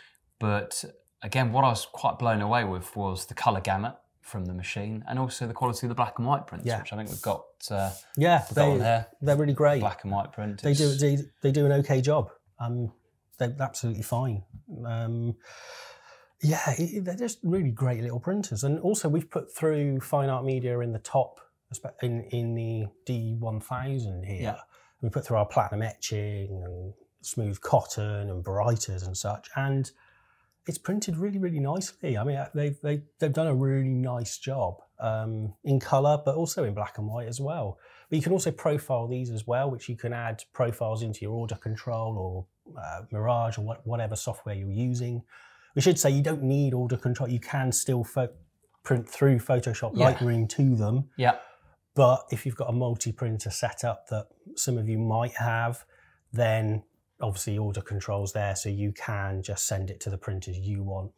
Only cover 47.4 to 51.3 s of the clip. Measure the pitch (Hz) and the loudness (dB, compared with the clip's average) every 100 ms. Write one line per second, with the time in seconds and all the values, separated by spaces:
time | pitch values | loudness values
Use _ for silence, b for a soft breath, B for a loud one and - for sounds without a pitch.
47.4 | - 139 131 - - 123 110 135 123 - | -2 -2 0 0 0 0 0 -2 -2 -4
48.4 | - _ _ _ - 127 113 - 139 123 | -20 _ _ _ 0 0 0 4 6 6
49.4 | - 127 123 110 113 202 135 127 123 117 | 4 0 0 -2 -2 6 6 6 2 2
50.4 | 110 - 135 117 107 127 135 - 123 | 2 4 4 6 4 2 -2 2 4